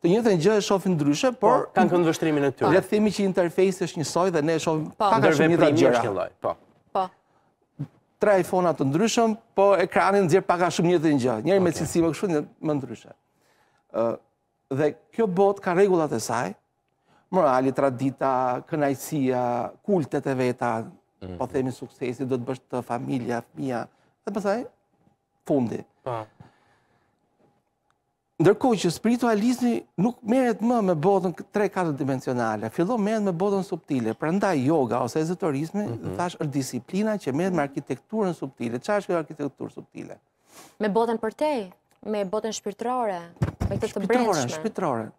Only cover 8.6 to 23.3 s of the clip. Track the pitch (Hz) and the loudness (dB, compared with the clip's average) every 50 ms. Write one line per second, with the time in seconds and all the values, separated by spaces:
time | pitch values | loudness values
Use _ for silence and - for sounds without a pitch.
8.6 | 180 175 151 - 147 135 139 165 214 220 - 240 226 220 214 214 _ _ _ - | 2 2 0 0 0 0 2 2 2 2 2 2 2 2 0 -4 _ _ _ 4
9.6 | 196 202 196 170 185 180 - 202 170 185 196 202 196 160 151 190 190 - 175 170 | 4 6 6 4 2 2 2 2 2 4 4 4 4 4 4 2 4 2 0 2
10.6 | 180 170 - - 175 170 180 170 147 165 147 139 117 127 117 107 113 156 196 196 | 2 0 2 2 2 4 2 4 4 4 2 4 2 0 0 0 0 2 2 4
11.6 | 185 175 156 - 170 143 - 175 165 165 147 - - 202 165 147 151 - _ _ | 2 2 0 -2 -6 -2 0 0 0 0 0 -2 -4 -2 -2 -2 -4 -6 _ _
12.6 | - 156 151 143 143 127 113 - - - - _ _ _ _ _ _ _ _ _ | -4 -4 -2 -4 -4 -8 -14 -16 -16 -20 -20 _ _ _ _ _ _ _ _ _
13.6 | _ _ _ _ _ _ - 104 113 117 - - _ _ _ _ _ _ _ _ | _ _ _ _ _ _ -4 -2 -2 -2 -2 -6 _ _ _ _ _ _ _ _
14.6 | _ _ 135 131 156 147 143 - _ _ _ - 226 202 180 180 202 196 202 196 | _ _ -2 0 0 0 -2 -4 _ _ _ -2 0 0 2 2 2 2 2 0
15.6 | - 196 175 175 202 202 185 170 156 139 - 113 - - 117 117 131 - 208 _ | -4 -2 2 4 4 4 4 2 2 0 -2 -4 -4 -2 -2 -2 -2 -4 -8 _
16.6 | _ _ _ _ _ _ _ _ _ _ _ _ _ _ 185 185 165 143 127 131 | _ _ _ _ _ _ _ _ _ _ _ _ _ _ 0 2 4 4 4 4
17.6 | 131 135 131 - 139 139 127 120 135 135 127 _ - 135 131 127 131 127 123 135 | 2 0 0 2 0 0 0 0 -4 -4 -4 _ -2 -2 0 0 0 -2 -4 -4
18.6 | 139 - - 156 147 139 139 127 - - 160 151 131 127 127 123 123 120 120 123 | -6 -6 -4 -2 0 -2 -2 -4 -6 -6 -4 -2 0 0 0 0 0 -2 -2 -4
19.6 | - - - _ _ - 202 180 143 - - 147 - 147 135 127 131 127 120 - | -4 -8 -10 _ _ 0 0 0 0 -2 -4 -4 -2 -2 -2 0 0 -2 -2 -2
20.6 | 131 120 113 113 110 95 - _ _ _ _ _ 98 92 90 85 127 127 - 143 | -2 -2 -2 -2 -6 -8 -14 _ _ _ _ _ -14 -12 -8 -8 -8 -4 -2 -2
21.6 | 127 131 117 - 135 117 _ - 139 123 123 - 139 123 131 123 120 123 131 123 | -2 -2 -6 -8 -14 -18 _ -8 -8 -8 -6 -6 -4 -4 -4 -4 -4 -6 -10 -10
22.6 | _ _ - 123 120 - 117 120 135 135 143 127 120 113 | _ _ -8 -8 -6 -6 -6 -6 -4 -4 -6 -4 -4 -4